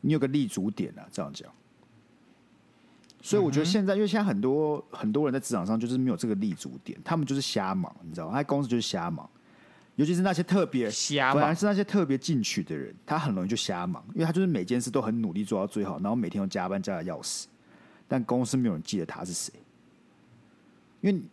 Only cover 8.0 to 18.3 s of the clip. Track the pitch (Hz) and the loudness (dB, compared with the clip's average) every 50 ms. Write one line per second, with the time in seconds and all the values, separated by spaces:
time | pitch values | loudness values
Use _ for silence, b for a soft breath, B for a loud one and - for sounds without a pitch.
8 | - 80 78 85 80 80 104 139 147 - 143 143 143 117 120 117 107 - - 92 | -14 -12 -10 -8 -8 -4 -2 -2 0 0 0 0 2 2 0 0 0 -2 -4 -4
9 | 165 175 170 - - - _ B B B B B B B B B B B B - | -4 -4 -6 -6 -10 -14 _ B B B B B B B B B B B B 0
10 | 147 151 180 170 185 196 180 160 175 - 185 202 175 131 - 127 117 107 113 - | 2 2 4 2 2 2 2 0 0 2 4 2 2 2 2 0 0 0 -2 -2
11 | - - 143 143 135 131 139 147 147 143 165 165 196 208 208 190 202 - - 202 | -4 0 2 4 4 6 6 6 4 4 4 2 2 2 2 2 0 2 2 2
12 | 175 139 135 131 - - 160 127 104 - - 107 82 - 80 73 65 52 - - | 4 4 0 0 0 0 2 2 2 0 -2 -4 -4 -4 -6 -6 -6 -10 -12 -18
13 | _ - 143 160 151 135 101 95 90 98 117 120 - - 98 87 - - 175 - | _ -2 -2 0 0 0 0 0 0 0 -2 -2 -2 -2 -2 -2 -2 -4 -4 -6
14 | - - - - 165 165 165 180 190 185 160 104 90 92 123 123 120 131 110 135 | -8 -8 -2 0 0 2 2 2 2 2 2 0 0 0 0 0 0 0 0 0
15 | 117 110 110 117 113 98 82 101 107 95 110 98 98 98 - 107 101 98 82 71 | 0 2 0 0 0 0 -2 -2 -2 0 0 0 0 0 -2 -4 -2 -2 -4 -4
16 | 92 101 113 123 110 85 87 101 98 95 - 101 90 90 98 98 92 101 95 85 | -2 -2 0 0 -2 -2 -2 -2 -4 -2 -2 -4 -2 -2 -2 -4 -2 -4 -4 -4
17 | 87 92 82 - - - - - - - - B B B B B B B B B | -4 -6 -8 -6 -6 -8 -8 -8 -10 -14 -18 B B B B B B B B B
18 | B _ 135 131 117 - | B _ -2 -2 0 0